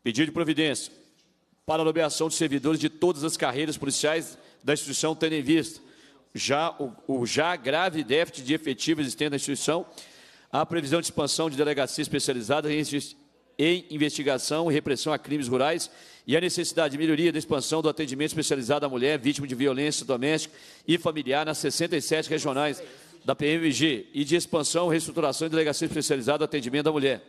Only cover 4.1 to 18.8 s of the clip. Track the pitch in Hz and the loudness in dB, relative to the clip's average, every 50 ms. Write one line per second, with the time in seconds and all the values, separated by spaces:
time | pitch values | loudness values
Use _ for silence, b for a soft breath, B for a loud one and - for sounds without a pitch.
4.1 | 156 165 160 - - B B B B B B 123 147 147 - 143 135 - - 156 | 0 0 -4 -6 -14 B B B B B B -2 0 0 -2 -4 -4 -2 0 -2
5.1 | 160 156 165 160 156 156 135 127 160 165 147 - - - B B B B B B | 0 0 0 0 0 0 2 4 2 2 2 0 -10 -16 B B B B B B
6.1 | B B B _ _ - - - 135 143 160 170 - - 147 127 110 - - - | B B B _ _ -6 0 0 2 2 2 0 -2 -4 -8 -8 -8 -12 -6 -2
7.1 | 135 131 120 110 - - 151 170 180 170 - 131 139 160 180 190 156 160 143 113 | -2 0 0 0 2 2 2 2 0 -2 0 0 2 2 2 2 0 -2 0 2
8.1 | 127 151 170 - - - 127 123 147 156 - 147 131 - - 156 165 151 147 131 | 2 2 2 0 -4 -12 -2 -2 -2 0 0 -4 -4 -2 0 0 0 0 0 -4
9.1 | 113 - 147 151 143 139 - - 139 - - - 156 175 - - B B B B | -2 -2 -2 -2 -2 -2 -2 -2 -4 -2 0 0 0 0 -2 -6 B B B B
10.1 | B B B B B B B B - 135 156 - 165 170 151 135 156 170 165 - | B B B B B B B B 0 0 0 0 0 -4 0 2 0 0 0 -2
11.1 | - - 151 139 - - 160 160 143 131 151 147 147 135 135 123 - - 151 139 | -2 -2 -2 0 0 0 0 -2 2 2 2 2 2 0 0 -2 -2 -4 -4 -2
12.1 | - 143 - - 147 123 113 104 143 151 147 151 147 151 151 139 143 143 135 - | -2 -2 0 0 -2 -2 0 0 0 0 0 0 0 -2 -2 -2 -2 -4 -4 -6
13.1 | - _ _ _ _ _ _ _ _ - 143 165 175 180 175 - 151 151 151 147 | -14 _ _ _ _ _ _ _ _ 0 2 2 2 2 -2 -8 -2 0 0 0
14.1 | 139 - 143 143 135 127 - - 151 156 170 170 143 151 147 151 135 117 - 156 | 0 -2 0 0 0 0 0 -2 0 0 2 2 2 0 2 0 -2 -2 0 -2
15.1 | 151 131 - 131 143 151 139 120 131 127 131 151 165 170 - - B B B B | -2 -4 -4 -4 -4 -4 -2 0 2 2 2 2 2 -2 -4 -8 B B B B
16.1 | B B B - 127 165 175 180 - - 170 151 - 165 160 147 135 143 156 160 | B B B 0 2 2 2 2 -2 -2 -4 -2 0 0 0 0 0 0 2 2
17.1 | 156 147 170 170 151 156 151 - 160 139 123 - 156 165 160 156 147 - 156 135 | 2 4 4 2 2 0 -2 0 -2 -2 0 0 -2 2 2 0 0 0 -4 -6
18.1 | 127 135 147 156 - 160 147 - 160 139 123 110 143 147 | -2 -2 -2 -2 -2 -2 0 0 0 -2 2 0 0 0